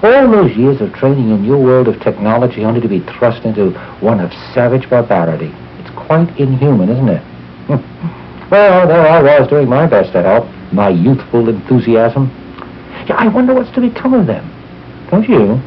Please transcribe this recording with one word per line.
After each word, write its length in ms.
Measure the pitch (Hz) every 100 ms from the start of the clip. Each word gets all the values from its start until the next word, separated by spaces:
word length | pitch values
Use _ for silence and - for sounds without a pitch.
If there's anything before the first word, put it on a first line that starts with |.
All 260 | 208 262 262
those 260 | 220 170 107
years 240 | 127 135
of 120 | 101
training 360 | - 131 139 113
in 120 | 107
your 140 | 101 143
world 300 | 131 127 117
of 120 | 101
technology 640 | - - 101 117 123 117
only 160 | 110 117
to 60 | 117
be 120 | 98
thrust 440 | - - 120 107 113
into 260 | 104 98 85 - -
one 200 | 98 113
of 120 | 87 - -
savage 340 | - 120 131 -
barbarity. 640 | 123 113 92 85 80 80 - - -
It's 100 | - - -
quite 240 | 160 165 -
inhuman, 520 | 139 131 139 123 92
isn't 200 | 123 135
it? 140 | 165 - - - - -
<laughs> 140 | 143 - - - - - - -
Well, 360 | 196 208 185 175
there 200 | 170 156
I 160 | 165
was 240 | 143 147 131
doing 180 | 147 131
my 200 | 127 160
best 240 | 113 95
to 80 | 92
help. 240 | 92 107 120 - -
My 180 | 95 101
youthful 600 | 90 95 127 - 120 113
enthusiasm. 800 | 107 - 127 117 113 113 139 131 - - - - - - - -
Yeah, 60 | -
I 100 | 226
wonder 280 | 214 254 254
what's 160 | 240
to 100 | -
become 320 | 240 240 262
of 140 | 254 160
them. 180 | 107 - - - - - - -
Don't 180 | 180 220
you? 320 | 196 147 120